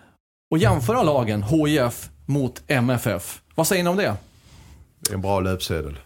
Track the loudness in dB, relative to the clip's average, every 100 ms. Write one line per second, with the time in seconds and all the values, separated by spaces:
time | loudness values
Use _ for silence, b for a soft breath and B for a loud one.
0 | b b _ _ _ 0 2 2 0 2
1 | 2 2 2 -2 0 2 4 2 0 -4
2 | -14 -12 -4 -2 -2 -6 -2 0 2 0
3 | 0 -4 -6 -16 _ -2 0 0 2 0
4 | 0 -4 b b b b b b -20 _
5 | -6 -4 0 0 0 -2 -4 -4 -6 -12